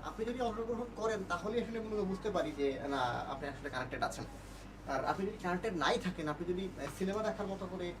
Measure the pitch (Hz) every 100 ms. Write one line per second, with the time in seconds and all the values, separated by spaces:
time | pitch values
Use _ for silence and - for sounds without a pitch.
0 | 156 196 226 247 233 214 226 233 240 -
1 | 220 214 190 175 214 233 226 226 214 208
2 | 190 190 214 180 156 143 139 131 139 139
3 | 123 117 - 139 143 139 139 131 127 139
4 | - - - - - - - - - 135
5 | - 170 196 - 180 180 226 180 143 190
6 | 180 - 151 147 175 180 190 - 139 -
7 | 190 208 214 220 190 190 185 185 175 170